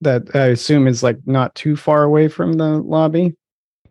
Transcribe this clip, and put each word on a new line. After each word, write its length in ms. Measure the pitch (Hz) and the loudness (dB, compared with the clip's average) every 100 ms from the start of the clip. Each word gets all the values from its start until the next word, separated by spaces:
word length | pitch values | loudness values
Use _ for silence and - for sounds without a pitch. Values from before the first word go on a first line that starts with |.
that 320 | 151 123 - 143 | -2 -2 -2 0
I 100 | 131 | 2
assume 380 | 117 - 147 131 | 0 0 2 2
is, 160 | 117 | 0
like, 160 | 123 123 | -2 -4
not 300 | 127 135 120 | -2 -2 -2
too 220 | - 156 147 | -4 -4 -4
far 260 | - 151 | 0 2
away 260 | 147 151 156 | 2 2 0
from 260 | 165 170 | -2 -4
the 240 | 160 156 156 | -2 -2 -2
lobby. 520 | - 156 156 165 180 - _ _ _ _ _ | -2 -2 0 0 -2 -4 _ _ _ _ _